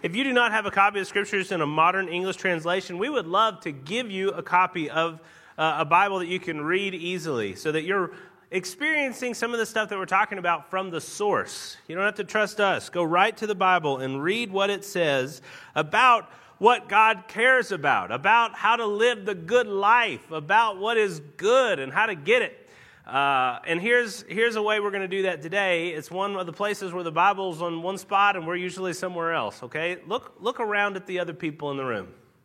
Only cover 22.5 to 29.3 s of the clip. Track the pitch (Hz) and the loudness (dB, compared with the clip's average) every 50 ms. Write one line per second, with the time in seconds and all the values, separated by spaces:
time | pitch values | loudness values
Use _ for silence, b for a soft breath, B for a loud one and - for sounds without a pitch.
22.5 | - - - B B B B B B B B - 127 135 139 139 139 131 127 127 | -6 -14 -20 B B B B B B B B -4 0 2 2 4 4 4 2 0
23.5 | 120 - - 160 165 175 185 233 240 247 240 214 185 - 202 - 165 208 226 233 | -2 -4 -4 -4 -4 -2 2 2 2 2 2 0 -8 -14 -12 -8 -2 0 0 0
24.5 | 220 214 208 208 214 214 202 202 196 202 190 185 185 196 190 190 175 147 147 165 | 0 0 0 0 0 0 0 -2 -4 -4 -4 -4 -2 -2 0 -2 -2 -4 -8 -2
25.5 | 180 202 196 190 175 165 165 175 165 156 151 - 170 185 196 202 202 190 185 170 | -2 0 2 2 2 0 0 -4 -6 -8 -10 -8 -4 -4 -4 -2 -4 -6 -6 -8
26.5 | 147 - 208 208 202 - 202 180 170 180 175 170 156 170 180 202 202 190 190 185 | -6 -4 -4 -4 -4 -6 -8 -8 -8 -6 -6 -2 2 4 4 4 4 2 -4 -6
27.5 | 165 156 175 170 165 165 170 185 196 196 202 - 202 196 202 202 196 185 160 160 | -4 -4 -6 -6 -6 -4 -6 -6 -6 -6 -6 -2 2 4 4 4 2 0 -4 -4
28.5 | 175 180 180 180 170 185 190 185 165 - 185 185 180 170 165 165 | -4 -4 -4 -6 -6 -6 -6 -6 -6 -6 -8 -6 -6 -4 -2 -2